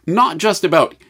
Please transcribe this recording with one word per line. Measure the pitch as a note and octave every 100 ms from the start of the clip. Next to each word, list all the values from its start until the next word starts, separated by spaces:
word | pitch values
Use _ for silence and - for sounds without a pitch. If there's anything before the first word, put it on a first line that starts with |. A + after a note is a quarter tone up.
| -
not | G3 B3 -
just | G#3+ F#3+
about | F3+ D#3+ B2 -